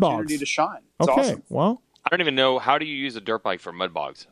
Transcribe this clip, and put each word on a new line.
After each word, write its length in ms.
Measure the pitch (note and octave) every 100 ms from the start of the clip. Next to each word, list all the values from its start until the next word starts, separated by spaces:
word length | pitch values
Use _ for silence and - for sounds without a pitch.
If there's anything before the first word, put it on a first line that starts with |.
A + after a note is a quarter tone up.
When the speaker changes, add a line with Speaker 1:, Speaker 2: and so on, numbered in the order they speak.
Speaker 1:
opportunity 320 | F3+ A#2 G#2 D3
Speaker 2:
bogs. 40 |
Speaker 1:
to 60 | C#3
shine. 320 | - E3+ E3 _ -
It's 80 | D#3+
Speaker 2:
Okay, 100 | C3
Speaker 1:
awesome. 220 | C4+ - -
Speaker 2:
well. 320 | A2+ F3 B3 _ _ -
Speaker 3:
I 20 |
don't 140 | F3+
even 120 | E3
know. 240 | C3 C3+ C3
How 200 | B2 C#3+
do 80 | D#3
you 80 | C#3+
use 180 | C3+
a 60 | A2+
dirt 220 | G2+ A2+
bike 180 | G#2+ F#2
for 120 | -
mud 180 | F2 F#2
bogs? 340 | D#2+ C#2+ - -